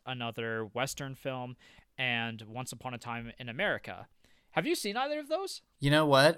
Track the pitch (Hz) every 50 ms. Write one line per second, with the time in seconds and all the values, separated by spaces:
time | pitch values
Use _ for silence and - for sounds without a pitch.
0 | - 131 131 123 117 117 113 120 117 113 113 113 110 98 - 120 135 139 - -
1 | 139 135 131 - - 139 131 127 123 127 127 - - - - - - _ _ -
2 | 131 123 120 117 117 113 113 110 113 107 110 127 127 - 131 - - 127 123 117
3 | - 120 117 117 117 117 - - 127 120 117 147 208 190 131 101 - - 90 92
4 | 107 - _ _ _ - - _ _ _ - 160 180 302 349 - - 202 208 247
5 | 269 294 302 302 294 262 311 370 392 370 - - - _ _ _ 135 143 147 156
6 | 156 147 135 135 139 160 165